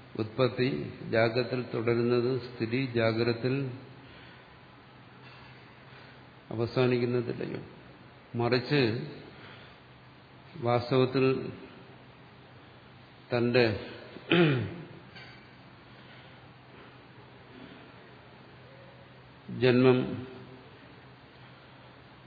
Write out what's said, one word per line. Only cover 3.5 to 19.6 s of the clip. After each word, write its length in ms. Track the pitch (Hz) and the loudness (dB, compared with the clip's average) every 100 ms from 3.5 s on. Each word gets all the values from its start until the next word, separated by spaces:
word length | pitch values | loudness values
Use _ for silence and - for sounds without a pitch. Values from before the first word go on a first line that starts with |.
| 135 135 120 - - - - - - - - - - - - - - - - - - - - - - - - - - - | -2 -4 -8 -16 -20 -20 -20 -20 -20 -20 -20 -20 -20 -20 -20 -20 -20 -20 -20 -20 -20 -20 -20 -20 -20 -20 -20 -20 -20 -10
അവസാനിക്കുന്നത് 800 | 110 117 131 123 123 120 123 117 - | -4 -2 2 2 2 0 -2 -4 -6
ലയം. 240 | - - - - - - - - - | -8 -8 -12 -18 -20 -20 -20 -20 -10
മറിച്ച് 460 | 117 120 123 - 143 117 120 151 - - - - - - - - - - - - - - 165 | -4 0 0 2 2 2 0 -6 -12 -18 -18 -20 -20 -20 -20 -20 -20 -20 -20 -20 -20 -18 -6
വാസ്തവത്തിൽ 640 | 117 120 - 131 131 135 131 131 - - - - - - - - - - - - - - - - - - - | 0 0 2 2 4 2 2 0 -4 -12 -16 -20 -20 -20 -20 -20 -20 -20 -20 -20 -20 -20 -20 -20 -20 -20 -4
തന്റെ 340 | 120 120 123 117 101 - - - - - 170 160 127 101 - - - - - - - - - - - - - - - - - - - - - - - - - - - - - - - - - - - - - - - - - - - - - - - - | 0 4 4 4 2 -6 -14 -16 -18 2 4 6 4 -2 -8 -14 -18 -20 -20 -20 -20 -20 -20 -20 -20 -20 -20 -20 -20 -20 -20 -20 -20 -20 -20 -20 -20 -20 -20 -20 -20 -20 -20 -20 -20 -20 -20 -20 -20 -20 -20 -20 -20 -20 -20 -20 -20 -20 -20 -20 -20 -12
ജന്മം, 500 | 120 | 2